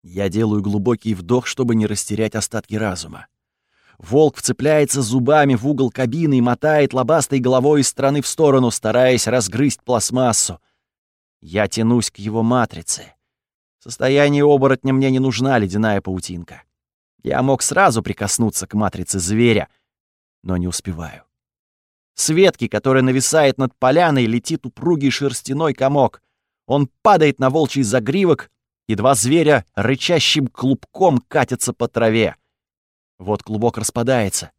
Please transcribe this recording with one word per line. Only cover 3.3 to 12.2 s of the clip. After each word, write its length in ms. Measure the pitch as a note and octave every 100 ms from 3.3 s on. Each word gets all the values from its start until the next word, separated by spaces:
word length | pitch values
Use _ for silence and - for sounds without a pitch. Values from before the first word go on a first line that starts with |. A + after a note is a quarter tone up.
| _ _ _ _ _ _ _
Волк 400 | E2 C3 D3+ -
вцепляется 640 | - - C#3 D3+ C#3+ C#3
зубами 540 | A2+ B2+ A#2+ D3+ C#3+ B2
в 120 | C3
угол 240 | C#3 C3
кабины 460 | - B2+ D3 D#3+ C3
и 40 |
мотает 520 | A#2+ A#2+ D3+ D3+ C#3
лобастой 460 | C3 B2 D#3+ - C#3
головой 420 | B2 B2+ C#3 D3+
из 80 | C3
стороны 320 | - C#3 D3
в 60 | -
сторону, 440 | - D3+ C3+ A#2+
стараясь 560 | - A2 A#2+ B2+ B2 -
разгрызть 540 | B2 G2 G#2+ C#3+ -
пластмассу. 760 | - A#2+ - B2+ B2+ A2 - F2 _ _ _ _ _ _ _ _
Я 260 | D#2 F#2 G#2
тянусь 440 | - A2+ A#2+ -
к 60 |
его 260 | -